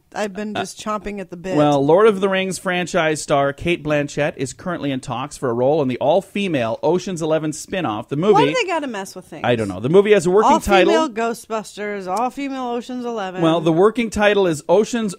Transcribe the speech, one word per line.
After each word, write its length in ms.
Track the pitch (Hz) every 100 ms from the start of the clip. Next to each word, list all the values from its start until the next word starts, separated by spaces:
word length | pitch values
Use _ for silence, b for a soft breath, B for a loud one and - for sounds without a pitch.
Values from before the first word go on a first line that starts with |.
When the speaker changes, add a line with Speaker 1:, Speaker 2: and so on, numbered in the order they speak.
| _
Speaker 1:
I've 200 | - 208
been 240 | 185 214 208
Speaker 2:
Uh, 60 |
Speaker 1:
just 180 | 196 -
chomping 400 | 214 214 202 202
at 100 | 180
the 60 | 175
bit. 200 | 185 151
Speaker 2:
Well, 280 | 147 143
Lord 240 | 143 175 226
of 120 | 190
the 80 | 196
Rings 300 | 190 190 175
franchise 640 | 190 180 175 180 156 147
star 300 | - 143 139
Cate 320 | 139 170 165
Blanchett 520 | 151 147 143 - 147 -
is 160 | 131
currently 380 | - 185 170 143
in 80 | 131
talks 380 | 135 120 147 -
for 100 | 131
a 40 |
role 280 | 117 131 160
in 60 | 131
the 100 | 123
all-female 840 | 135 180 - 202 196 143 113 113
Ocean's 400 | 151 180 196 165
Eleven 300 | 160 160 156
spin-off. 560 | 151 - 196 139 107 -
The 80 | 143
movie 160 | 202
Speaker 1:
Why 140 | 285 -
do 80 |
they 100 | 508 381
gotta 220 | 330 285
mess 260 | 202 196
with 120 | 185 -
things? 180 | 156
Speaker 2:
I 100 | 117
don't 140 | 120 104
know. 100 | 92
The 100 | 123
movie 220 | 190 208
has 140 | 208 165
a 40 |
working 220 | 196 226
Speaker 1:
All-female 520 | 311 196 196 - - 311
Speaker 2:
title. 0 |
Speaker 1:
Ghostbusters, 960 | 214 233 233 - 220 - - 208 202 180
all-female 560 | 196 247 269 277 262 247
Ocean's 380 | 240 240 254
Eleven. 380 | 240 226 185 180
Speaker 2:
Well, 180 | 165 170
the 120 | 175
working 380 | 160 208 226 226
title 380 | 208 208 202 185
is 160 | 151 -
Ocean's 460 | 190 214 233 214